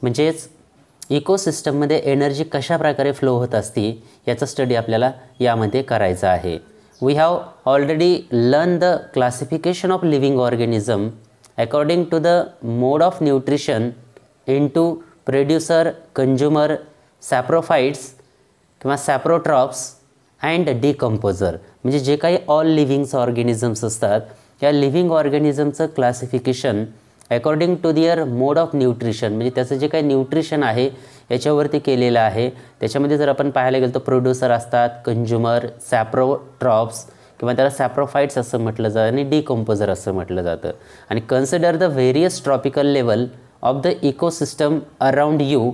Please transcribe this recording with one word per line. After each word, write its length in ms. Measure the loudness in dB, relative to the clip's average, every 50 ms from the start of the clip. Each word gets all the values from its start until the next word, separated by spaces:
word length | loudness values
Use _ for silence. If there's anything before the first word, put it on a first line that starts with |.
| -2
म्हणजेच 460 | -2 0 0 0 0 0 -2 -8 -18 _ _ _ _ _ _ _ _ _ _ -8 -4
इकोसिस्टममध्ये 840 | -4 -4 0 0 0 0 0 -2 -4 -2 -4 -2 0 0 0 0 0
एनर्जी 480 | 0 0 0 0 2 0 0 0 -2 -6
कशा 320 | -4 -4 -6 -2 -2 -2
प्रकारे 360 | 0 0 0 0 0 0 -2 -2
फ्लो 240 | 0 0 0 0
होत 180 | 0 -2 0 -2
असते 480 | -2 -4 -2 -4 -2 -2 -2 -4 -6 -14 -20 -20 _ _ -4
याचा 180 | -4 -2 -4
study 280 | -6 -2 -4 -2 0 0
आपल्याला 360 | 0 0 0 0 0 0 0 -2 -4 -18 -20 -8 _
यामध्ये 420 | 0 0 2 2 0 0 0 -2 -2
करायचा 480 | 0 0 0 2 0 0 0 2 2
आहे. 280 | 0 2 0 -4 -6 -6 -10 -16 -20 -20 -20 _ _ -2 0
We 100 | 0 2
have 240 | 4 2 2 2 0 -4 -10 -18 -8 _ 0 2
already 440 | 2 2 0 0 2 4 2 2 2 -2 -2 0
learned 460 | 2 2 4 4 4 2 2 0 2
the 180 | 2 2 2 0 -4 -6 -2
classification 760 | 0 0 0 0 -4 -8 -6 -6 -4 -2 -2 -4 -2 -2 -2
of 240 | -2 0 0 0 2
living 220 | 2 2 2 2
organism 720 | 2 2 0 0 0 0 0 0 -2 0 0 -2 -2 -2 -4 -8 -12 -20 _ _ _ _ -20 _ -4
according 460 | -4 -2 0 0 0 2 2 0 0 0 -2
to 40 | 0
the 240 | 2 2 2 2 2 -2 -8 -10 -8 -4
mode 340 | -2 0 2 2 2 4 2
of 260 | 2 2 0 0 2
nutrition 640 | 2 2 2 0 -2 0 0 0 0 0 0 -2 -4 -10 -20 _ _ -20 _ _ _ _ _ 0
into 460 | 0 2 2 2 2 2 2 2 0 -4 -10 -20 -20 _ _ -2
producer, 560 | 0 0 2 2 2 0 2 2 2 2 2 2 -2 -6 -14 -12 _ -2
consumer, 560 | 0 2 2 2 2 2 2 2 2 2 0 -2 -6 -12 -20 _ _ _ _ _ -8 -2
saprophytes 720 | -2 -2 0 2 0 0 2 2 2 2 2 0 -2 -4 -12 -16 -20 _ -20 _ _ _ _ _ _ _ _ _ _ _ -4
किंवा 140 | -4 -4 -2 0
saprotrophs 720 | 0 0 0 2 2 0 2 2 2 2 2 2 2 -2 -8 -12 -12 -14 _ _ _ _ _ _ _ _ _ -4 -2 0
and 140 | 0 0 0
decomposer, 840 | 0 0 2 0 0 2 0 -2 -2 0 0 -2 -2 0 -2 -2 -2 -4 -12 -18 -20 _ _
म्हणजे 140 | -2 -2 0
जे 180 | 0 0 0
काही 200 | 0 2 0 0
all 480 | 0 0 0 0 2 2 2 2 2 2
living 440 | 2 2 0 -2 -2 -2 -2 0 0
organisms 580 | 0 0 0 0 0 0 0 -2 -2 -2 -4
असतात, 340 | -6 -4 -2 0 0 0 0 -2 -4 -18 -20 _ _ _ _ 0
या 100 | 2 2
living 380 | 4 2 2 2 2 2 2
ऑर्गॅनिझमचं 760 | 2 2 2 2 0 2 2 2 2 2 0 -2 0 -2 -4
classification 1000 | -4 -2 0 0 0 0 -2 -8 -4 -4 -4 -2 -2 -4 -2 0 -2 0 0 -2 -6 -10 -20 _ _ _ _ -6 _
according 400 | -4 -2 0 0 0 0 2 0 0 0 0
to 80 | 0 2
their 260 | 2 4 2 2 0
mode 380 | 0 -2 -2 0 0 2 2
of 220 | 2 2 0 0 0
nutrition, 500 | 2 2 0 0 -2 -4 -4 -2 -4 -4
म्हणजे 220 | -2 -2 -2 -2
त्याचं 240 | -2 -2 -2 -2 -2
जे 140 | -2 -2 -2
काही 160 | -2 0 0
nutrition 580 | 2 2 0 0 0 -2 -2 -2 -2 -2 -2 0
आहे 280 | 0 0 0 0 -2 -2 -8 -20 -20 -20 -20 -8 _
याच्यावरती 480 | -4 -2 0 0 2 2 0 0 -2 -2
केलेलं 420 | 0 0 0 2 2 2 4 4
आहे. 300 | 2 2 2 0 -2 -2
त्याच्यामध्ये 680 | -4 -10 -20 -20 _ _ -6 -4 -2 -2 0 0 0 2
जर 100 | 2 0
आपण 220 | 0 0 -2 -2
पाहायला 280 | 0 0 0 2 2 2
गेलो 120 | 0 0 -2
तर 40 | -2
प्रोड्युसर 520 | -2 0 0 2 2 2 0 0 0 0
असतात, 400 | 0 0 -2 -2 0 0 0 0 -2 -4 -6
consumer, 600 | -4 -2 -2 -2 0 0 0 2 2 0 0 -2 -4 -12 -12 -8 -2
saprotrops 1120 | -2 -2 -2 0 0 0 2 2 0 -2 -4 -14 -14 -2 0 2 2 2 2 0 -4 -12 -16 -16 -20 -20 -20 -20 _ _
किंवा 120 | -2 -2 0
त्याला 180 | 2 2 0
saprophytes 680 | 0 0 -4 -2 0 -2 -4 -2 0 0 0 0 0 -4
असं 220 | -6 -2 -4 -2
म्हटलं 280 | -2 -2 -4 -2 -4 -2
जातं 180 | 0 2 0
आणि 180 | 2 0 0 -2
decomposer 640 | 0 0 0 0 0 -2 -2 0 -2 0 0 0 -2
असं 220 | -2 -4 -4 -4 -4
म्हटलं 300 | -4 -4 -4 -4 -4 -2
जातं. 280 | -4 -4 -4 -6 -10 -10 -10 -16 -20 -20 -20 -10 -6
आणि 100 | -6 -6 -2 0
consider 420 | 0 0 0 0 0 0 2 2 2
the 160 | 2 0 0
various 440 | 2 2 2 2 4 4 2 2 0 -2 -2 0
tropical 480 | 0 0 0 -2 0 0 0 2 2 2
level 240 | 2 2 2 0 0 -4 -6 -16 -20 -20 _ _ -2 -2
of 120 | -2 0 0
the 280 | -2 -2 0 -2 -2
ecosystem 680 | -2 0 -2 -4 -2 -2 -6 -6 -2 -2 0 0 0 -2 -4 -8 -6 _ 0
around 500 | 2 2 2 2 2 2 0 0 2 2
you 80 | 2 2 0